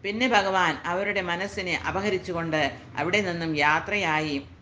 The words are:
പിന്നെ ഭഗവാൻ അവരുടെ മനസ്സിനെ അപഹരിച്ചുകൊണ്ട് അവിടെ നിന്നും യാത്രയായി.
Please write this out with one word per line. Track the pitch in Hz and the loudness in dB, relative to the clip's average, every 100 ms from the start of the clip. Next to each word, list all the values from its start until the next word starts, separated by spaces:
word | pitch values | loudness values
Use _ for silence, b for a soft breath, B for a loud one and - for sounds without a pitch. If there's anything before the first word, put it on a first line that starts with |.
പിന്നെ | 196 214 254 | -4 0 4
ഭഗവാൻ | 220 196 190 175 143 | 4 4 4 2 0
അവരുടെ | 170 180 202 202 | -2 -2 0 -2
മനസ്സിനെ | 180 170 196 - 180 156 - | -2 -2 -4 -6 -4 -2 -2
അപഹരിച്ചുകൊണ്ട് | 185 208 185 - 170 165 156 143 117 B - | -2 0 -2 -2 -4 0 2 0 -2 B -4
അവിടെ | 156 208 | 0 2
നിന്നും | 190 170 165 151 | 0 -2 -2 2
യാത്രയായി. | 147 156 165 202 175 156 156 139 - - | 4 4 0 -2 0 0 0 -4 -6 -20